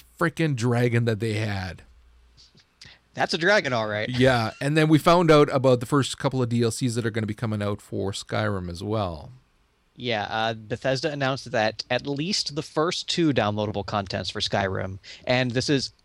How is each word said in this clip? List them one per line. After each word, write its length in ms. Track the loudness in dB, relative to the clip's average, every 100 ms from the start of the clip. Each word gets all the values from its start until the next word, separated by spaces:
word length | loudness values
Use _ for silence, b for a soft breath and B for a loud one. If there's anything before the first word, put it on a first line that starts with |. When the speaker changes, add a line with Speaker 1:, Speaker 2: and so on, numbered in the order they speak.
| -12 -2
Speaker 1:
frickin' 380 | -2 0 0 0
dragon 480 | 0 2 2 2
that 160 | 2 0
they 140 | -2
had. 480 | -2 -2 -4 -6 -10 -18 _ _ _ _ _ -20 -20 _ _ B B _
Speaker 2:
That's 220 | -4 -2
a 40 | 2
dragon, 360 | 4 4 2
all 140 | 0 0
right. 200 | -2 -2
Speaker 1:
Yeah, 440 | 2 4 4 0 -4
and 160 | 0
then 140 | 2 4
we 80 | 4
found 340 | 6 6 8
out 200 | 8 6
about 280 | 4 4 2
the 60 | 2
first 300 | 0 0 -2
couple 240 | -2 -2
of 80 | 0
D 140 | 2
L 80 | 0
Cs 240 | 0 -2
that 100 | -2
are 60 | -4
gonna 160 | -4 -4
be 80 |
coming 260 | -4 -4 -2
out 220 | -4 -6
for 300 | -8 -6 -4
Skyrim 580 | -6 -6 -4 -2 -4 -6
as 120 | -8
well. 460 | -4 -2 -2 -6 -12 -20 _ _ _ _ _ -10
Speaker 2:
Yeah, 320 | -4 -2 -2
uh, 240 | -2 -2
Bethesda 580 | -4 -8 -4 -2 -2 -2
announced 380 | -2 -2 -2 -4
that 340 | 0 0 -2 -4
at 160 | -4 -2
least 480 | -4 -2 -4 -4
the 80 | -8
first 440 | -6 -2 -2 -2 -4
two 280 | 0 2
downloadable 500 | 2 2 0 -2 -4
contents 460 | -4 -4 -4 -6 -6
for 100 | -6
Skyrim, 580 | -2 0 0 -2 -6 -10 B B -2
and 240 | 0 0
this 180 | -2 0
is 220 | 0 -2 -6